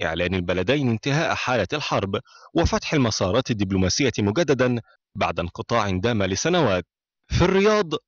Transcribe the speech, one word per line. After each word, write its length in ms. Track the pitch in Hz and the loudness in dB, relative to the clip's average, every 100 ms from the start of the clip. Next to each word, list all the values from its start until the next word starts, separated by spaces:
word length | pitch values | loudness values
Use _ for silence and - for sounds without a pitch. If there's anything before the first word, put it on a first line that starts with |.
إعلان 320 | 85 82 90 95 | -4 -2 -2 -2
البلدين 540 | 87 90 92 143 131 | -2 -2 0 0 0
انتهاء 460 | 113 - 139 147 98 | -2 -2 -2 -2 -4
حالة 320 | - 127 92 | -2 -2 -2
الحرب 460 | 147 - 139 98 101 - - - | -4 -4 -2 -2 -4 -8 -18 -6
وفتح 400 | 160 165 220 - | 0 0 0 -2
المسارات 580 | 160 120 - 98 107 - | 0 0 0 0 0 -2
الدبلوماسية 600 | 113 98 95 92 - 135 - | -2 0 2 2 2 0 0
مجددا 640 | 104 107 175 131 127 120 - _ _ - | 0 2 2 2 2 0 -6 _ _ -4
بعد 240 | 90 85 | -4 -2
انقطاع 500 | 85 - 110 120 104 | -6 -8 -2 0 0
دام 340 | 92 107 117 | 0 0 0
لسنوات. 640 | 92 95 160 175 135 92 87 _ _ _ - | 0 0 0 2 2 0 -4 _ _ _ -4
في 140 | - | 2
الرياض، 520 | 180 190 202 214 175 151 | 2 4 4 2 0 -4